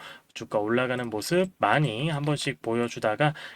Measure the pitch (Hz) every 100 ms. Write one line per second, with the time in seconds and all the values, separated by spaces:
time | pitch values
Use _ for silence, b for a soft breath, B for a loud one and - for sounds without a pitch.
0 | B B _ - 117 113 104 120 127 123
1 | 120 107 101 175 185 - 101 123 143 107
2 | 151 147 147 147 - 123 - 117 120 -
3 | 113 107 147 151 B